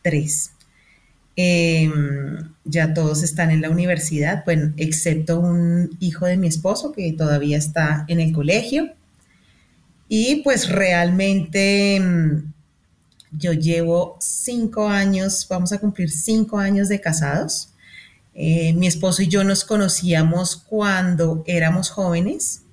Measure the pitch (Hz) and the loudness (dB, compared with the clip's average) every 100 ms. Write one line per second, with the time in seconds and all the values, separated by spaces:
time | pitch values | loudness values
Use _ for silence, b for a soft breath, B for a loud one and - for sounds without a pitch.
0 | 175 151 151 - - _ b b b b | 0 -2 -2 -4 -6 _ b b b b
1 | b b _ - 180 175 170 160 156 151 | b b _ -2 2 2 2 2 2 2
2 | 143 139 139 160 160 - - 160 160 160 | -2 -4 -6 -8 -12 -14 -4 0 0 2
3 | 156 151 160 156 160 156 156 165 180 165 | 0 0 -2 0 2 2 2 0 0 0
4 | - 151 151 180 - 160 151 - 156 156 | -2 -2 -2 -2 0 0 0 -2 -4 -2
5 | 170 156 156 170 175 175 170 175 175 - | 0 -2 0 0 2 2 2 2 0 -2
6 | 180 160 180 180 175 160 185 214 294 302 | -6 -2 0 2 0 0 -2 -2 -4 -6
7 | 175 160 156 147 147 147 151 - 151 151 | -6 -2 0 2 2 0 0 0 0 0
8 | 151 170 160 160 143 202 233 285 320 - | 0 0 2 0 2 0 0 -2 -2 -8
9 | _ _ b b b b b b b _ | _ _ b b b b b b b _
10 | _ 214 233 294 285 254 - 185 190 175 | _ 0 2 0 2 0 0 0 2 2
11 | 175 180 196 196 160 196 196 202 202 196 | 2 2 2 0 0 0 2 4 4 2
12 | 180 175 156 151 - - _ _ _ _ | 2 2 2 0 -4 -16 _ _ _ _
13 | _ _ - 156 175 160 160 170 170 170 | _ _ -14 -6 -2 0 2 0 2 0
14 | 170 - - - - 240 220 214 208 202 | 0 -4 -6 -4 -4 -2 -2 -2 0 2
15 | 196 190 190 190 - 180 180 202 208 196 | 2 2 0 -4 -4 -4 -2 -2 -2 -2
16 | 170 - - 220 220 208 196 202 196 202 | -4 -2 0 0 0 0 0 2 0 -2
17 | 165 160 151 147 - - - B B B | -2 -2 0 -2 -4 -6 -10 B B B
18 | B B _ - 156 165 165 165 180 170 | B B _ -6 0 2 2 2 2 0
19 | 190 175 190 196 196 196 - 214 190 - | 0 0 2 2 2 0 0 0 0 0
20 | 180 160 160 170 180 - _ 214 208 190 | 0 2 2 2 -2 -6 _ -2 0 0
21 | 185 170 165 160 156 175 160 180 185 - | 0 0 0 -2 -2 0 2 0 -2 -4
22 | 185 170 190 381 - - _ | -2 0 -2 -2 -6 -8 _